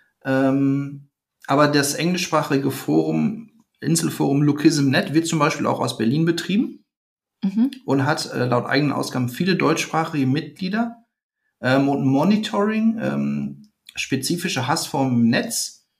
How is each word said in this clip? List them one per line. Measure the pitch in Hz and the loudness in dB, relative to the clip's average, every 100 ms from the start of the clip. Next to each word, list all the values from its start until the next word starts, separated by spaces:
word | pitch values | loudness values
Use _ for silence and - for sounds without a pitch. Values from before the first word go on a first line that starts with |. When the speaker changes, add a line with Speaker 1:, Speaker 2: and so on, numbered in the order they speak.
| _ _ | _ _
Speaker 1:
Ähm, | 135 135 135 135 139 139 139 143 - _ _ _ - | -2 2 2 2 2 0 -4 -10 -18 _ _ _ 0
aber | 139 147 | 2 4
das | 147 143 - | 4 0 0
englischsprachige | 170 180 - 156 147 139 139 | -2 -2 0 0 0 0 0
Forum, | 135 - 156 156 160 - - - _ _ - | -4 0 0 2 2 0 -2 -10 _ _ -8
Inselforum | 135 160 156 - 151 139 | -2 0 0 0 0 2
Lookism | 147 143 165 147 139 | 2 4 4 4 2
Net | 147 165 147 | 2 0 0
wird | 165 | 0
zum | 165 | 0
Beispiel | 147 147 143 | 0 0 -2
auch | - | -2
aus | 123 - | -2 -2
Berlin | 113 147 165 | 0 2 0
betrieben | 170 - 202 302 - _ _ _ _ _ _ | 0 0 0 -2 -6 _ _ _ _ _ _
Speaker 2:
Mhm. | 196 196 262 - - | -4 0 0 -2 -2
Speaker 1:
und | 139 135 | 0 2
hat, | 160 - | 0 -4
äh, | - 123 | -2 0
laut | 123 - | 0 0
eigenen | 139 147 | 0 0
Ausgaben | 123 135 127 123 | -2 -4 -2 -4
viele | - 180 180 | -2 0 2
deutschsprachige | 139 160 - 160 160 156 131 | 2 0 -2 -4 -2 -2 0
Mitglieder, | 143 160 - 185 214 233 - _ _ _ _ _ _ | 0 -4 -8 -6 -2 -4 -6 _ _ _ _ _ _
ähm, | 123 135 139 | 0 2 2
und | 135 135 | 2 2
Monitoring, | 135 170 214 220 208 208 220 226 226 | 2 4 2 0 -2 0 2 0 0
ähm, | - 71 71 71 69 71 - _ - - | -2 -2 -2 -2 -6 -10 -20 _ -18 -10
spezifische | - 135 127 170 185 131 123 | -4 -4 -2 -4 -4 -4 -2
Hassformen | 160 - 147 135 120 | -2 -4 -2 0 2
im | 117 | 2
Netz, | 160 - - - - _ _ | 2 -2 -6 -8 -12 _ _